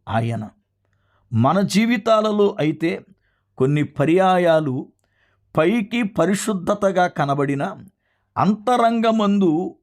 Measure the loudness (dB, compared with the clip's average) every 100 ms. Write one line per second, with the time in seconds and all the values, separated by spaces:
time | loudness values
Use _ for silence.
0 | -6 -4 -4 -6 -12 _ _ _ _ _
1 | _ _ -6 0 2 2 0 0 0 0
2 | 0 0 2 2 0 0 -4 -2 -4 -6
3 | -12 _ _ _ _ -2 0 0 -2 -2
4 | 0 2 2 2 2 2 0 -6 -10 _
5 | _ _ _ _ _ 0 2 2 -2 -4
6 | -4 -2 0 0 -2 -4 -2 -2 0 0
7 | -2 -2 -2 -2 -2 -2 -6 -10 -20 _
8 | _ _ _ -2 0 0 0 2 2 2
9 | 0 2 2 2 2 2 -2 -6